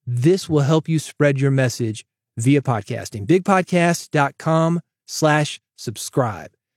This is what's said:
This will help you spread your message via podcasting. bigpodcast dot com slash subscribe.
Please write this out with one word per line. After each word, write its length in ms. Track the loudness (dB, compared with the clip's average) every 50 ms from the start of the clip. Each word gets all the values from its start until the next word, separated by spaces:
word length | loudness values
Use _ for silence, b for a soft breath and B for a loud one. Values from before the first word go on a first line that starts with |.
| _ -6
This 400 | -4 0 2 2 2 2 0 0
will 140 | 0 2
help 260 | 2 4 2 2 2 0
you 120 | -2 -2
spread 420 | -4 -4 -2 2 2 2 2 2
your 100 | 2 2
message 540 | 2 2 2 0 -2 -4 -4 -6 -6 -8 -12 _ _ _ _ _ _ -2
via 240 | 2 2 2 2
podcasting. 680 | 2 0 -2 -2 -4 -6 -8 -10 -10 -10 -12 -6 0 2
bigpodcast 840 | 2 2 2 2 2 0 0 0 0 2 2 2 0 -2 -4 -4
dot 260 | -2 0 0 0 -2 -6
com 440 | -4 -2 0 2 2 0 0 -2 -6 _ _ _ _ -14
slash 520 | -4 0 2 2 2 2 0 -2 -6 -10 _ _ _
subscribe. 760 | -14 -12 -12 -10 -10 -12 -6 -2 -2 -2 -2 -4 -10 -14 -18 _ _ _ _ _